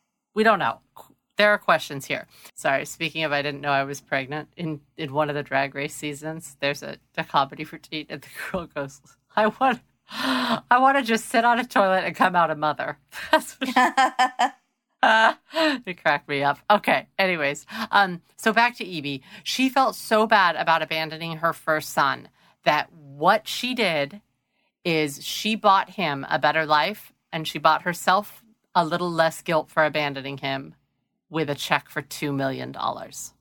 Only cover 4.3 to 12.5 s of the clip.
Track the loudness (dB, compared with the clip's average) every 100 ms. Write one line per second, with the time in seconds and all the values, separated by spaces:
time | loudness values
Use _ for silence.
4.3 | -10 -10 -10 -8 -8 _ -12 -6 -2 -2
5.3 | -2 -2 -2 -2 -4 -10 -8 -10 -8 -10
6.3 | -10 -14 -6 -4 -4 -10 -14 _ -8 -2
7.3 | 0 -2 -6 -14 -14 -12 -12 -10 -14 -14
8.3 | -14 -8 -8 -8 -8 -10 -12 _ _ _
9.3 | 0 0 2 0 0 _ _ _ -6 -2
10.3 | -2 -2 -4 2 4 4 2 0 -2 0
11.3 | 2 2 2 0 2 2 2 -2 2 2
12.3 | 4 2